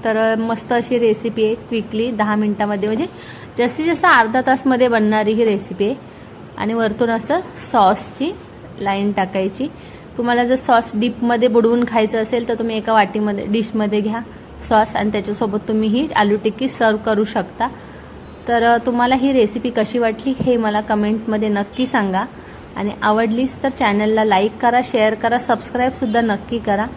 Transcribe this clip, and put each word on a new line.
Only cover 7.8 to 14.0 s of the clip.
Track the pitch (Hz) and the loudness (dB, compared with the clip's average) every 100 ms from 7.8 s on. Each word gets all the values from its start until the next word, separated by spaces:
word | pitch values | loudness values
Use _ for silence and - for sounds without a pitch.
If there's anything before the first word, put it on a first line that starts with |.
| 190 214 - - 294 403 - - - - | 4 4 -2 -6 -6 -6 -14 -20 -18 -6
लाईन | 196 196 202 | -4 0 -2
टाकायची. | 202 190 196 190 196 277 - - - - - | 0 -2 0 -2 -2 -8 -8 -20 -20 -16 -4
तुम्हाला | 240 240 | 0 2
जर | 240 254 | 2 0
सॉस | - 240 233 | 4 2 2
डीपमध्ये | 208 240 240 233 240 247 | -2 -2 0 0 2 4
बुडवून | 233 226 240 240 | 4 4 2 2
खायचं | 226 214 226 | 2 0 0
असेल | 220 240 233 | 0 -2 -2
तर | |
तुम्ही | 226 226 220 | -2 -2 -4
एका | 208 | 2
वाटीमध्ये, | 220 196 214 208 196 - | 4 4 2 -2 -2 -2
डिशमध्ये | 214 220 220 208 208 | -2 0 -2 0 0